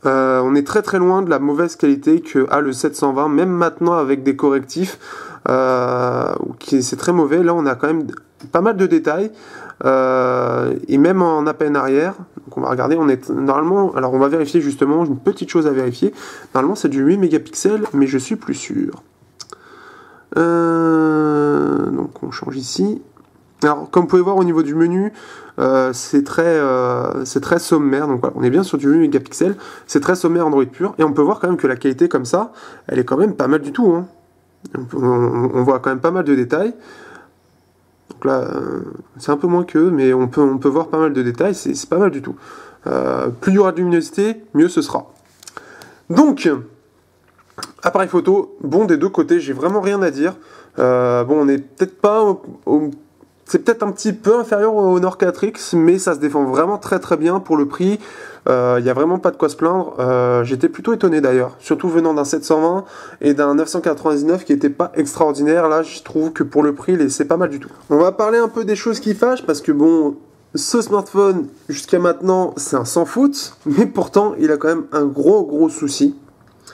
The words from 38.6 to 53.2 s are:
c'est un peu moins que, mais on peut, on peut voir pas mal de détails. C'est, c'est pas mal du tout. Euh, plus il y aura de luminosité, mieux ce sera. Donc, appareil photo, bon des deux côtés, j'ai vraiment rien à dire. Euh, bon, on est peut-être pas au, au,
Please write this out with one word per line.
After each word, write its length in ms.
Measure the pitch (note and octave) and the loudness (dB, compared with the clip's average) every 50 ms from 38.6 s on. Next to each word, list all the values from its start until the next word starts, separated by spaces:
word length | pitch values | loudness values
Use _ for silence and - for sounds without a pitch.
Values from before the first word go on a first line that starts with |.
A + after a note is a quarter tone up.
| - - - - - - - - - _ _ - | -6 -6 -8 -8 -8 -10 -14 -18 -20 _ _ -14
c'est 140 | - - | -2 -2
un 60 | D3 C#3+ | -2 0
peu 100 | - F3 | 0 0
moins 160 | F3 F3 F3+ | 2 0 0
que, 140 | F3+ - D#3 | 0 2 2
mais 360 | D#3+ F#3 F3 C#3+ C3+ C3 C3 | 2 4 2 2 2 2 4
on 140 | B2+ B2+ B2 | 2 0 0
peut, 140 | B2 D3 | 2 2
on 160 | D3 C#3 C3+ C3 | 2 2 2 2
peut 120 | C3+ C#3+ | 0 2
voir 180 | C3+ D#3 E3 D#3 | 2 2 -2 0
pas 100 | - D#3 | 0 0
mal 140 | D#3+ D#3 | 0 0
de 100 | C#3+ B2+ | 0 0
détails. 340 | B2+ B2 A#2+ A#2+ D#3+ G3 G3 | -2 -2 -2 0 0 -2 -2
C'est, 180 | F#3+ - C#3 C3+ | -2 -4 -6 -6
c'est 140 | C3+ - - | -6 -4 -4
pas 80 | - E3+ | 0 2
mal 140 | G#3 G3 | 2 2
du 100 | C#3+ C#3 | 0 -2
tout. 140 | - - - - - - - - - - - _ _ - | -10 -10 -12 -12 -16 -20 -20 -20 -20 -20 -20 _ _ -4
Euh, 400 | - C2 B1+ C2 B1+ C2 C2 B2 | -2 -2 -2 -2 -2 -2 -4 -4
plus 240 | A#2+ A#2+ - - | -6 -4 0 2
il 40 | F#3+ | 4
y 40 | G3 | 4
aura 140 | G3+ F#3 E3+ | 4 4 2
de 40 | E3 | 0
luminosité, 640 | F#3 F3+ E3+ E3+ D3+ D3 - - G3+ G#3+ A3+ A3 - - - | 0 2 2 0 0 -2 -4 -2 -2 -2 -2 -6 -12 -4 2
mieux 160 | C#3+ D#3+ F3 | 4 4 4
ce 120 | E3+ E3 | 4 -2
sera. 300 | D3 - - B2 - - - _ _ _ _ _ - - _ - - - - - - - - _ _ _ | -2 -2 -4 -8 -8 -8 -20 _ _ _ _ _ -20 -20 _ -20 -20 -20 -20 -20 -20 -20 -20 _ _ _
Donc, 400 | E3+ F#3+ D4+ D4+ C4 C#4 - E3+ C#3+ C3 A#2 - - _ _ _ _ _ _ _ _ _ _ _ _ _ _ _ _ - - - - - - | 4 6 6 6 4 2 0 0 0 0 -4 -12 -20 _ _ _ _ _ _ _ _ _ _ _ _ _ _ _ _ -18 -18 -18 -18 -4 -4
appareil 240 | E3+ - F#3+ F#3+ F3+ | 0 0 0 0 2
photo, 480 | F3+ F3 - F#3 F#3+ G3+ - - - - | 0 0 2 4 2 2 0 -2 -8 -10
bon 240 | - C#3 D3+ E3+ D#3+ | -8 -2 0 0 2
des 100 | G3 E3+ | 2 2
deux 140 | C#3+ D#3 G3 | 2 0 -2
côtés, 320 | F#3+ - D#3 - E3+ F3 | 0 0 0 2 2 0
j'ai 120 | D3+ C3+ C3+ | 0 -2 -6
vraiment 280 | A#2+ D3 F3 G3 G#3+ | -4 -2 -2 -2 0
rien 200 | F#3 F#3+ G3+ G3+ | 0 0 0 0
à 100 | F#3+ E3+ | 0 -2
dire. 240 | C#3 C3+ D3 F3+ F3+ - - - - - - - _ - | 0 0 -2 -2 -4 -6 -20 -20 -20 -20 -20 -16 _ 0
Euh, 460 | C3 B2+ B2+ B2 B2 B2 A#2+ B2 A#2+ | 2 2 2 2 2 2 2 0 0
bon, 160 | B2 D3 D3+ | 2 2 2
on 60 | D3 C#3 | 4 2
est 100 | C#3 C3+ | 2 0
peut-être 420 | C3+ - - _ F#3+ F#3 - _ | -2 -8 -4 _ -4 -4 -2 _
pas 240 | - G#3 G#3 A3 A3 | 2 2 4 4 2
au, 180 | G#3 F#3+ F#3+ - - - - _ | 2 2 -2 -6 -18 -20 -14 _
au, 240 | - C3 D3+ D#3 D3 C#3 - - _ _ _ | 0 0 2 2 0 -6 -10 -20 _ _ _